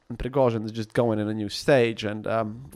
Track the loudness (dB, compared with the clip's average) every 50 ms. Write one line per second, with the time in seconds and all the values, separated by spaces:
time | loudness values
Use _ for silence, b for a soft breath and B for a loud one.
0 | _ -12 -10 -8 -8 -2 2 2 2 4 2 0 -4 -4 -6 -6 -6 -2 0 2
1 | 2 2 2 0 0 -2 -2 -4 -4 -4 -6 -2 2 4 6 6 6 4 2 -2
2 | -4 -6 -6 -4 -4 -2 0 0 -2 -2 -6 -10 -14 -12 -8